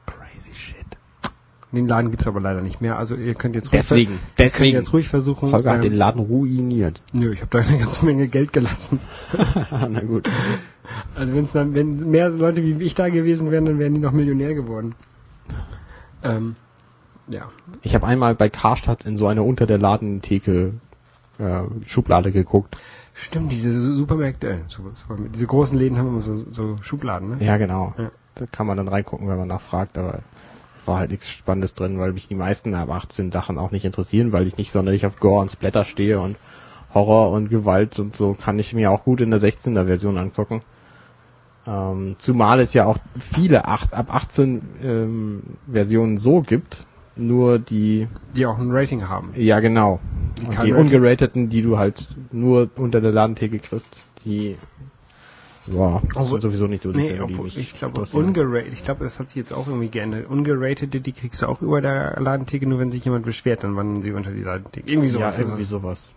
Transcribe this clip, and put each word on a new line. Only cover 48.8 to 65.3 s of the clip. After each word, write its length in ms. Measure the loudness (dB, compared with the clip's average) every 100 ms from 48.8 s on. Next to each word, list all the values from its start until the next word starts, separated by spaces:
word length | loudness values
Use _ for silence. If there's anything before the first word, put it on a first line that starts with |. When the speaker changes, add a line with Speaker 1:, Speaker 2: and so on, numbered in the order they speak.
| 0 -2 -4
Speaker 2:
haben. 220 | -6 -8 0
Speaker 1:
Ja, 240 | 4 6
genau. 400 | 4 4 4 2 -4 -4 -6 -6
Speaker 2:
Die 80 | -6
Speaker 1:
Und 40 |
Speaker 2:
kein 120 | 0 4
Speaker 1:
die 60 |
Speaker 2:
Rating 140 | 6 8
Speaker 1:
ungerateten, 640 | 8 6 6 2 2 0
die 120 | 2
du 160 | 2 2
halt 380 | 2 0 -16 -16 -10
nur 380 | 0 4 4 4 -2
unter 240 | 0 2
der 120 | 4
Ladentheke 480 | 4 2 0 -4 -4
kriegst, 400 | -6 -10 -10 -20 -20 -14
die, 320 | -6 -4 -4 -8 -16 -20 -20 _ _ _ -20 -20 -20 -20 -6
ja, 320 | 0 2 2
das 140 | -2 -2
Speaker 2:
Obwohl 80 | -2
Speaker 1:
sind 140 | 0
sowieso 260 | -2 -2 -2
nicht 160 | -2
so 80 | -4
die 80 | -2
Speaker 2:
nee, 100 | -2
Speaker 1:
Filme, 160 | -4 -6
die 40 |
Speaker 2:
obwohl, 100 | -8
Speaker 1:
mich 120 | -8 -10
Speaker 2:
ich 160 | -12
glaube, 180 | -10 -8
Speaker 1:
interessieren. 300 | -8 -4 0 0
Speaker 2:
ungera-, 400 | 0 0 -2 -4
ich 160 | -10
glaube, 220 | -8 -6
das 160 | -8 -10
hat 80 | -10
sich 80 | -10
jetzt 180 | -8
auch 140 | -8 -6
irgendwie 220 | -6 -4
geändert. 380 | -6 -6 -8 -4
Ungeratete, 720 | -2 0 0 -2 -4 -4 -6
die 120 | -8
kriegst 280 | -10 -10 -6
du 40 | -4
auch 160 | -4
über 180 | 0 0
der 380 | 0 -2 -4 -2
Ladentheke, 460 | -2 -2 -4 -4 -2
nur 140 | 0
wenn 100 | -2
sich 140 | -2
jemand 200 | -2 -2
beschwert, 380 | -4 -4 -2 0
dann 140 | -2 -2
wandern 260 | -2 -4
sie 80 | -4
unter 200 | -6 -6
die 100 | -8
Ladentheke. 480 | -6 -8 -10 -14 -2
Irgendwie 180 | 0 2
sowas 140 | 0
Speaker 1:
Ja, 60 |
Speaker 2:
ist 100 | -2